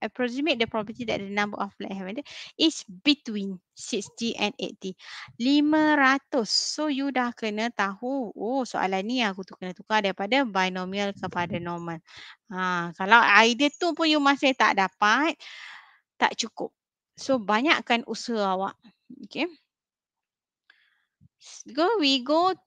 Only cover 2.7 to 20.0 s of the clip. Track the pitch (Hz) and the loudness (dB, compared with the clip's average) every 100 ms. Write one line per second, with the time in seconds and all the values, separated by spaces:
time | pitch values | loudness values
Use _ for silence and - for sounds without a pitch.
2.7 | - - 185 277 285 - 208 196 185 _ | 0 -8 -2 0 0 -2 -6 -6 -8 _
3.7 | - - 233 - - 233 - 208 - 185 | -18 -8 -8 -8 -6 -6 -2 -4 -4 -8
4.7 | - 190 185 - - - - 233 294 294 | -8 -12 -12 -16 -16 -16 -4 2 4 4
5.7 | 311 302 302 269 269 - 285 208 - - | 4 4 4 4 2 0 -2 0 -2 -2
6.7 | - 302 269 277 262 240 240 220 208 226 | -2 -2 0 -2 0 -2 -4 -6 -4 -4
7.7 | - 196 196 247 277 220 - 208 269 240 | -2 -2 -2 -6 -4 -6 -6 -4 -2 -2
8.7 | - 190 190 202 254 220 190 190 - 185 | -2 0 0 -2 0 -2 -2 -10 -12 -12
9.7 | 175 - 214 196 190 202 262 262 190 185 | -12 -2 0 2 -2 0 2 2 2 0
10.7 | 185 185 196 202 196 190 180 175 175 170 | -2 -6 -4 -4 -4 -6 -4 -4 -4 -6
11.7 | 170 170 165 - - - - _ 185 185 | -6 -8 -10 -12 -20 -20 -20 _ -4 -2
12.7 | 180 170 170 190 233 - 202 226 233 285 | -2 -4 -6 6 6 8 8 6 4 0
13.7 | - 349 302 330 302 277 277 277 262 214 | 2 -2 2 2 4 4 4 2 4 2
14.7 | - 190 - 208 233 311 - - - - | 4 0 2 2 4 2 -2 -10 -18 -18
15.7 | - - _ _ _ - - 233 - - | -20 -20 _ _ _ -2 0 -8 -8 -12
16.7 | - _ _ _ - - 262 196 214 277 | -12 _ _ _ -12 -2 -2 0 0 4
17.7 | 320 - 233 - 220 - 226 202 185 196 | 2 2 -2 -2 -8 -6 -2 0 0 -4
18.7 | - 226 _ _ - - - 330 311 _ | -8 -20 _ _ -20 -12 -6 -6 -8 _
19.7 | _ _ _ | _ _ _